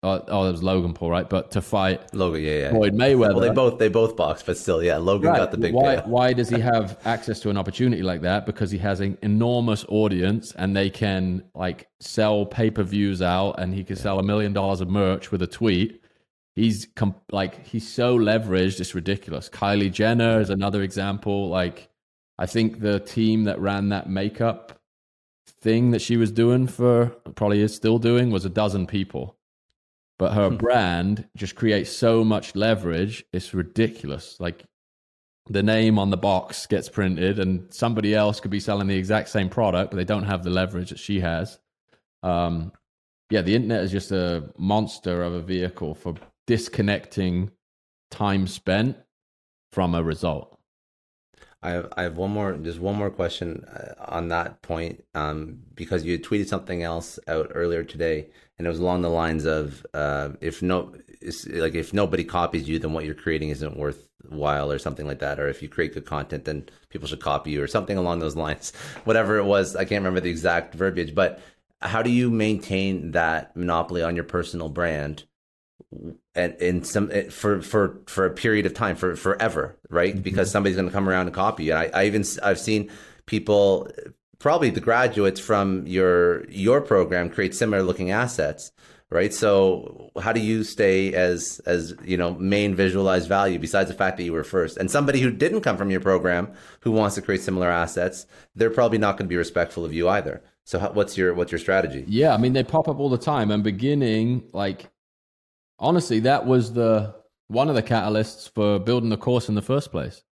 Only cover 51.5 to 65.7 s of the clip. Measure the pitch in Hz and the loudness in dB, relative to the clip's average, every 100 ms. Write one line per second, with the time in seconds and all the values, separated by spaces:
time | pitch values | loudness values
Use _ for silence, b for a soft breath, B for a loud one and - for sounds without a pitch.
51.5 | b 82 87 - - 90 80 95 104 101 | b -6 -6 -6 -6 -6 -4 -4 -2 -4
52.5 | 80 80 85 92 104 101 - 87 - 85 | -6 -8 -6 -4 -2 -4 -4 -6 -4 -8
53.5 | 80 - - - - - 85 85 85 85 | -10 -14 -16 -16 -16 -8 -6 -4 -4 -4
54.5 | - - 82 82 - _ 78 76 76 78 | -10 -8 -6 -6 -10 _ -6 -4 -6 -10
55.5 | 85 - - 87 90 80 85 - 104 95 | -14 -20 -16 -4 -4 -2 -6 -2 -2 -2
56.5 | 95 - 90 85 82 - - - 80 78 | -6 -6 -6 -6 -6 -8 -16 -6 -4 -4
57.5 | - 85 85 82 73 82 78 76 b b | -2 -2 -2 -6 -4 -2 -2 -6 b b
58.5 | _ 85 82 90 90 87 82 82 80 78 | _ -6 -2 0 0 0 0 0 0 0
59.5 | 78 73 65 - 76 73 71 71 69 78 | -2 -4 -10 -12 -6 -4 -2 -6 -6 -10
60.5 | - 90 90 - - - - - 82 - | -4 -2 -2 -4 -14 -20 -18 -14 -12 -8
61.5 | 82 80 82 78 98 98 85 82 87 85 | -4 -2 -2 -4 -2 0 -2 -2 -2 -2
62.5 | 82 71 80 80 80 76 76 - 80 76 | -4 -4 -4 -4 -6 -8 -6 -4 -2 -4
63.5 | 71 76 73 73 71 _ _ 67 76 73 | -6 -8 -6 -8 -8 _ _ -14 -4 -2
64.5 | 71 71 71 - 71 76 67 71 73 71 | 0 -2 -4 -6 -8 -8 -6 -6 -4 -4
65.5 | 69 73 | -4 -10